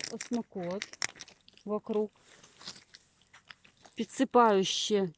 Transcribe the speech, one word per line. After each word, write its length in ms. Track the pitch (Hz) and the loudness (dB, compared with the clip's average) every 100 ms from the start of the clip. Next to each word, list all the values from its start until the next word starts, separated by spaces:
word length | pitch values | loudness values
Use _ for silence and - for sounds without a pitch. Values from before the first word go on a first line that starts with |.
| - | -8
осмокот 880 | 220 - 240 220 196 175 190 - - - - - - - - 202 | -10 -6 -6 -6 -8 -6 -6 -8 -6 -8 -8 -20 -20 -20 -18 -6
вокруг, 440 | 208 - 214 214 - _ - - - - - _ - _ _ _ - _ - _ _ - - | -6 -2 -2 -4 -8 _ -20 -20 -18 -18 -18 _ -20 _ _ _ -20 _ -20 _ _ -20 -8
підсипаю 680 | 226 - 269 247 233 196 | -8 -2 4 6 6 6
ще 460 | 190 - - 208 190 | 2 -2 0 0 0